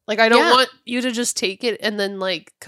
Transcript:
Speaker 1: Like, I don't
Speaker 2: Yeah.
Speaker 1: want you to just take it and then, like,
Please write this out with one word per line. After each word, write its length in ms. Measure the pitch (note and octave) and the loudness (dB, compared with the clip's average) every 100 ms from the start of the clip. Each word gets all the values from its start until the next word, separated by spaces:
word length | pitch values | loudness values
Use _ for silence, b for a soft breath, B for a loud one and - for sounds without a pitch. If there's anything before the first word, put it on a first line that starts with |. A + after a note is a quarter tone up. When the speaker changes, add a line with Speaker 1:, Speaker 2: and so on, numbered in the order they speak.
| - | -8
Speaker 1:
Like, 120 | G#3+ | 2
I 80 | A3+ | 4
don't 120 | A#3+ | 6
Speaker 2:
Yeah. 80 | E4 | 6
Speaker 1:
want 180 | B3 B3+ - | 4 2 -4
you 160 | - A#3+ | -8 -4
to 120 | B3+ | -4
just 240 | A#3 A#3+ - | -4 -4 -4
take 280 | F#3+ F#3+ | -6 -4
it 140 | B3 G#3+ | -6 -4
and 160 | G#3+ G#3+ | -6 -4
then, 200 | G3 G3 | -4 -4
like, 320 | F#3 E3+ - _ | -6 -6 -10 _